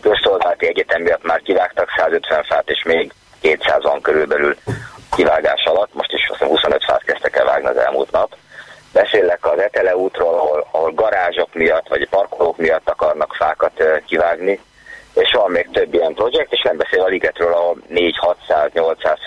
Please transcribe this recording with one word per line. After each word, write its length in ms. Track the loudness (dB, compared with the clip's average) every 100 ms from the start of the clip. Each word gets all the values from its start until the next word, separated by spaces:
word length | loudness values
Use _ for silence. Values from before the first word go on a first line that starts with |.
Közszolgálati 640 | 0 2 2 2 0 0 -2
Egyetem 340 | -2 -2 0
miatt 220 | 0 -2
már 180 | 0 -2
kivágtak 480 | 0 0 0 -2 -4 0
százötven 460 | 0 0 -2 -2
fát, 260 | 0 -2 -2
és 140 | -4 0
még 280 | 0 -2 -8 _ -2
kétszáz 420 | 0 0 0 0
van 180 | 0 0
körülbelül 560 | 0 0 0 0 0 -2 -6 -10 -10 -18 -8 0
kivágás 480 | 2 2 0 0 0
alatt, 280 | 0 -2
most 180 | -4 -6
is 100 | -4 -4
azt 100 | -2
hiszem 80 | 0
huszonöt 360 | 0 0 0
fát 200 | 0 -2
kezdtek 320 | -2 -4 -2 0
el 100 | 2
vágni 220 | 0 0
az 100 | 0
elmúlt 340 | 0 0 -2
nap. 240 | -2 -2 -6 _ -20 -20 -20 -2
Beszélek 520 | 2 4 4 2 2 0
az 140 | 0
Etele 360 | 0 0 0 2
útról, 380 | -2 0 0
ahol, 340 | 2 0 0 -2
ahol 220 | 0 0
garázsok 600 | 0 0 2 0 -2 -4
miatt, 340 | 0 0 0 0
vagy 200 | -4 0
parkolók 480 | 0 0 0 -2 0
miatt 320 | 0 0 -2
akarnak 460 | -2 0 0 -4 -2
fákat, 360 | -2 0 -2 0
ö, 180 | 0 0 -2
kivágni, 520 | -2 0 0 -2 -4 -6 _ -20 -20 -6
és 180 | 0 2
van 200 | 2 2
még 180 | 0 -2
több 220 | -2 0
ilyen 200 | 0 0
projekt, 400 | 0 -2 0 -2
és 80 | -2
nem 140 | -2 -2
beszél 240 | 0 0
a 60 | 0
Ligetről, 460 | 0 -2 0 0
ahol 240 | 2 0 -2 -4
négy, 300 | -2 0 0
hatszáz, 540 | -2 -2 0 0 0
nyolcszáz 440 | 0 0 0 -2 -2